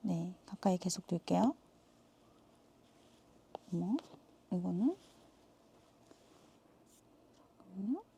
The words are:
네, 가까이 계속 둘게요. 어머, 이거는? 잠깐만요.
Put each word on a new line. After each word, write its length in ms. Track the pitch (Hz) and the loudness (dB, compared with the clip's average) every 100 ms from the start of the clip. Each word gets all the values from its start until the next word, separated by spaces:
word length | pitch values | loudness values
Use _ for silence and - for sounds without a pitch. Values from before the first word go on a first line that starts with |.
네, 300 | 208 170 175 185 - | -2 -2 -4 -10 -14
가까이 300 | 196 196 185 | -2 0 0
계속 260 | 185 - - | -2 -4 -4
둘게요. 500 | 175 - 175 220 320 - - - - - - - - - - - - - - - - - - - - - | -6 0 4 4 2 -10 -20 -20 -20 -20 -20 -20 -20 -20 -20 -20 -20 -20 -20 -20 -20 -20 -20 -16 -16 -6
어머, 240 | 175 175 262 - - - - - | -2 0 0 -2 -20 -20 -20 -4
이거는? 460 | 180 180 175 233 381 - - - - - - - - - - - - - - - - _ - - - _ - - - - _ | -2 0 4 2 2 -8 -20 -20 -20 -20 -20 -20 -20 -20 -20 -20 -20 -20 -20 -20 -20 _ -20 -20 -20 _ -20 -20 -20 -20 _
잠깐만요. 460 | 190 185 202 302 453 | -16 -6 -2 -2 -4